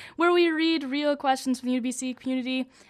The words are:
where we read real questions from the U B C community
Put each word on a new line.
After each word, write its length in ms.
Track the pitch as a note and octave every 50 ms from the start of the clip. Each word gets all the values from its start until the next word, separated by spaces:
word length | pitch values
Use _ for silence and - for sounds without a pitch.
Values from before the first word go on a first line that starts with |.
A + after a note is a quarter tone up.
| - - -
where 180 | - E4 F4
we 160 | F4 F4 F4 E4+
read 360 | D#4+ D#4 D#4+ E4 E4 D#4 C#4+
real 300 | B3+ C4 C#4+ D4 D4 D4
questions 460 | C#4+ D4 C4+ C4 C4 - C4 B3+ B3
from 60 | B3+
the 80 | B3 B3+
U 80 | B3+
B 100 | A3+ B3+
C 220 | A#3+ - C4 B3+ B3
community 560 | - - C4 C4 C4 A#3+ B3+ B3+ C4 B3+ C4 _ - -